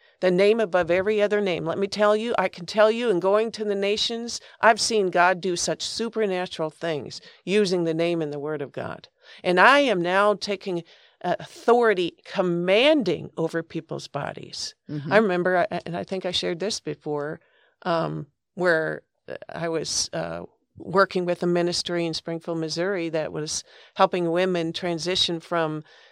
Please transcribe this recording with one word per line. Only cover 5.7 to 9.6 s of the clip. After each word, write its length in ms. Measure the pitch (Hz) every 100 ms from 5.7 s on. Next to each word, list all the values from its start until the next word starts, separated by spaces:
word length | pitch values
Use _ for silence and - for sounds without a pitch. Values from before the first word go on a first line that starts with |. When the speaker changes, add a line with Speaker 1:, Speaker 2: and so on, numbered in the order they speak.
| 156
Speaker 1:
supernatural 880 | - - 226 220 208 180 185 - 156
things 520 | - 170 151 113 - - - -
using 400 | 208 196 180 165
the 80 |
name 280 | 160 170 170
and 120 | 151
the 60 | 143
word 220 | 147 151
of 120 | 139
God. 340 | - - - - _ - -
And 160 | 180
I 220 | 180